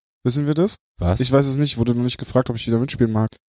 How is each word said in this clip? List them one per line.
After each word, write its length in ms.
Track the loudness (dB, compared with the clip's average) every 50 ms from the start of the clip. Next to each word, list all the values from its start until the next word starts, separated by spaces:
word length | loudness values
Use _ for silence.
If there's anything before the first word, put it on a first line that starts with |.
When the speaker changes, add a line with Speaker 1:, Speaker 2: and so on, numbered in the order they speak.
| _ _ _ _ -4
Speaker 1:
Wissen 220 | -2 -2 0 -2
wir 60 | 0 0
das? 220 | 0 0 0 -2 -8 _ _ _ -2
Speaker 2:
Was? 220 | 0 0 0 0
Speaker 1:
Ich 100 | 2 4
weiß 140 | 4 4 4
es 100 | 2 0
nicht, 200 | 0 0 -2 0
wurde 180 | -2 0 0 0
noch 80 | 0 -2
nicht 140 | -2 -4
gefragt, 320 | -6 -10 0 0 0 0 0
ob 80 | -6
ich 100 | -6 -2
wieder 100 | -2 0 0
mitspielen 320 | 0 -2 0 0 0 0 2
mag. 160 | 0 -2 -2 -4 _ _